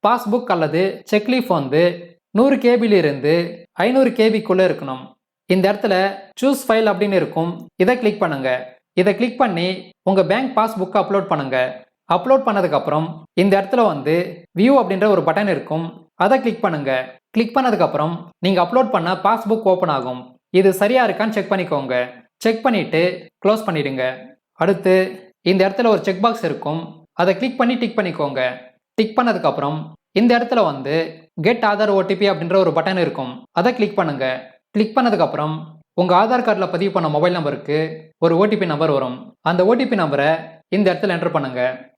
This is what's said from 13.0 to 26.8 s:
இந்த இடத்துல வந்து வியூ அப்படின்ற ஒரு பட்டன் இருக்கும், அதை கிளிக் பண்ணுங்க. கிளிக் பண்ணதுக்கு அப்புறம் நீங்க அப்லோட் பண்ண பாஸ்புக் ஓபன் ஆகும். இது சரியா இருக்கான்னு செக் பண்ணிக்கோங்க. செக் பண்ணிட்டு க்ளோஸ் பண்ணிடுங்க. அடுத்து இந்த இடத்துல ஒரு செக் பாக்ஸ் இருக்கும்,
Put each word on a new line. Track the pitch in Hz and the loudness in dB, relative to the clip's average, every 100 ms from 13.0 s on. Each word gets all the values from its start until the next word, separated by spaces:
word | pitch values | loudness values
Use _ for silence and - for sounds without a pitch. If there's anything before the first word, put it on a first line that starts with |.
| 165 - - - | -2 -10 -6 0
இந்த | 196 196 | 2 2
இடத்துல | 196 247 214 | 2 2 2
வந்து | 147 135 170 180 170 - 165 | 0 -2 -2 -2 -10 -10 2
வியூ | 233 277 | 4 4
அப்படின்ற | 190 190 214 190 | 2 0 2 4
ஒரு | 151 | 2
பட்டன் | 160 208 147 | 0 0 -2
இருக்கும், | - 156 170 - _ _ 196 | -4 -6 -6 -12 _ _ 2
அதை | 262 | 2
கிளிக் | 233 - 196 | 0 -2 -2
பண்ணுங்க. | 156 135 131 127 - _ 220 | -2 -2 -4 -4 -14 _ -2
கிளிக் | 233 277 | 0 0
பண்ணதுக்கு | 254 202 165 | 0 2 0
அப்புறம் | 190 156 170 - _ 180 | 0 -4 -6 -12 _ 0
நீங்க | 180 | 2
அப்லோட் | 175 254 226 185 | 2 2 2 0
பண்ண | 170 180 196 | -2 0 0
பாஸ்புக் | 226 202 226 208 | 0 0 0 2
ஓபன் | 180 175 139 | 2 0 -2
ஆகும். | 127 127 - _ _ 180 | -4 -10 -14 _ _ 4
இது | 190 190 | 4 4
சரியா | 208 254 226 | 2 4 2
இருக்கான்னு | - 214 220 | 0 -2 -2
செக் | 185 | -2
பண்ணிக்கோங்க. | 190 175 147 131 123 123 - _ _ | -2 0 -4 -2 -2 -2 -8 _ _
செக் | 226 220 262 | 0 0 0
பண்ணிட்டு | 214 156 160 175 180 - _ | 0 0 0 0 -2 -16 _
க்ளோஸ் | 190 220 214 | 0 0 0
பண்ணிடுங்க. | 160 139 131 127 131 - - _ _ | -4 -4 -2 -4 -4 -16 -20 _ _
அடுத்து | 170 175 180 185 190 190 - _ - | 0 2 4 2 2 -8 -20 _ 0
இந்த | 190 190 | 2 2
இடத்துல | 196 240 | 2 2
ஒரு | 202 - | 2 0
செக் | 180 | -2
பாக்ஸ் | 226 226 165 | -2 -2 -6
இருக்கும், | 143 147 160 | -6 -6 -8